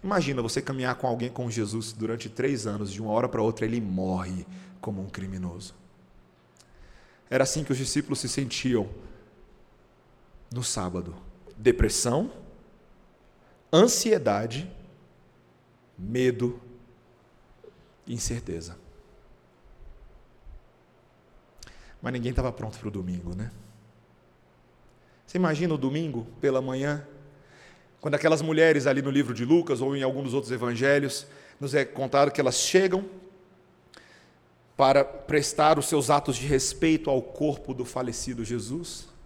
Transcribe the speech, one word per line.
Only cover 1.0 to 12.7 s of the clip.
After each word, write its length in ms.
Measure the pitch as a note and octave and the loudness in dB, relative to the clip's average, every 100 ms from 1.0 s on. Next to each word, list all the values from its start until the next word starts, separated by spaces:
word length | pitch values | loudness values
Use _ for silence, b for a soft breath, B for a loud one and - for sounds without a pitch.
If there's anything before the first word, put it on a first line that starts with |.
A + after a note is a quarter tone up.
| C3 | -2
alguém, 240 | A#2+ B2 | -2 -4
com 200 | B2 A#2+ | -4 -4
Jesus, 400 | A2+ G#2 A2 A2 | -2 -2 -2 -6
durante 380 | - A2 A#2 A2+ | -6 -4 -4 -6
três 380 | - C3+ C3 G#2+ | -2 0 0 -4
anos, 260 | G#2 G2+ | -4 -6
de 80 | G2 | -6
uma 100 | A2 | 0
hora 160 | A2 B2 | 0 0
para 140 | A#2 | 2
outra 240 | A2 A2 | 0 0
ele 160 | A2+ A#2+ | -2 -2
morre 680 | G#2 F#2 F#2 F#2 F#2 F#2 D#2+ B B B | -2 -2 0 -2 -4 -8 -10 B B B
como 220 | - F#2+ | -8 -8
um 80 | F#2+ | -8
criminoso. 680 | - F#2+ F#2+ F2+ F2 - - - _ - - _ _ _ _ b b b b b b b | -8 -8 -6 -8 -8 -16 -18 -20 _ -20 -20 _ _ _ _ b b b b b b b
Era 140 | C3 | 2
assim 200 | C3 D#3 | 2 0
que 80 | C#3+ | -2
os 60 | C3 | -2
discípulos 400 | C3 D3 - - | 0 -2 -2 -4
se 100 | A#2+ | -2
sentiam 580 | - C3 - B2+ A#2 G2+ - B B B - - - - _ _ _ _ _ - - - | -4 -4 -2 2 2 0 -8 B B B -20 -20 -20 -20 _ _ _ _ _ -20 -20 -10
no 100 | A#2+ | -6
sábado. 540 | B2 - F2+ F2 E2+ D#2 - - - - | -4 -4 -4 -4 -8 -12 -18 -20 -20 2
Depressão, 760 | A2 A#2 G#2+ - B2 C#3 A#3+ - - - - | 4 6 2 2 0 0 -2 -8 -20 -20 -20